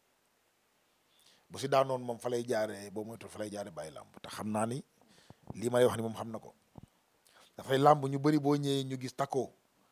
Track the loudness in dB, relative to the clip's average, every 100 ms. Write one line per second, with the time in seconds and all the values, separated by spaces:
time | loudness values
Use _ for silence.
0 | _ _ _ _ _ _ _ _ _ _
1 | _ _ _ _ _ -8 2 4 4 0
2 | -4 -6 -2 -2 0 0 -2 -4 -10 -8
3 | -8 -10 -12 -10 -8 -8 -10 -10 -12 -14
4 | -18 -18 -14 -8 -4 -2 -2 -4 -10 _
5 | _ _ -20 -20 -16 -6 2 6 6 4
6 | -4 -6 -8 -10 -14 -20 _ -20 -20 _
7 | _ _ _ -20 -20 -10 0 6 8 6
8 | 4 2 4 4 4 2 2 0 -2 -6
9 | -6 -4 -2 -2 -4 -8 _ _ _